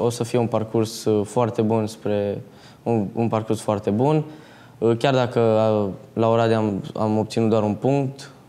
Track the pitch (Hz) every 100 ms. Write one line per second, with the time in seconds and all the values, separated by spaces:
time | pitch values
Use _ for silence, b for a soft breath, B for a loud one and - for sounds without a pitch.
0 | 117 117 113 123 113 110 107 117 110 -
1 | 110 104 101 123 113 110 110 113 107 -
2 | 104 104 101 98 - B B B - 117
3 | 98 117 117 110 110 107 - 104 104 104
4 | 139 156 151 B B B B - 110 117
5 | 143 131 120 120 113 110 110 107 98 -
6 | - - 113 117 113 113 107 98 - -
7 | 107 107 107 - 113 110 107 104 127 139
8 | 135 - - -